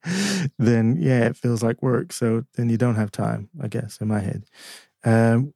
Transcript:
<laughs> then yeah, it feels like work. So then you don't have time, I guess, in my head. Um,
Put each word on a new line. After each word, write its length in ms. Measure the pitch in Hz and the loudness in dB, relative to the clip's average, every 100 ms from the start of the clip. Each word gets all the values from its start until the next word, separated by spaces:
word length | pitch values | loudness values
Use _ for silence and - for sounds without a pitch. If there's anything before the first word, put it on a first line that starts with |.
| 165 | -6
<laughs> 440 | 185 202 196 147 - | -4 -2 -2 -4 0
then 380 | 117 117 113 156 | 2 4 4 2
yeah, 280 | 147 123 113 | 2 2 2
it 100 | - | 0
feels 260 | 123 113 | -2 0
like 200 | 113 117 | -2 -2
work. 300 | 131 117 175 | 0 0 -2
So 320 | - 120 113 131 | -4 -2 -2 -4
then 140 | - 117 | -4 0
you 60 | 113 | 2
don't 200 | 123 110 | 2 0
have 140 | 104 | -2
time, 400 | - 110 107 101 - | -2 -4 -4 -8 -10
I 80 | 107 | -8
guess, 300 | 113 107 - | -6 -8 -6
in 80 | 107 | -4
my 120 | 104 | -2
head. 240 | 95 101 - - - - - _ | -2 -6 -10 -20 -20 -20 -20 _
Um, 480 | 117 113 113 117 143 | 2 4 6 4 0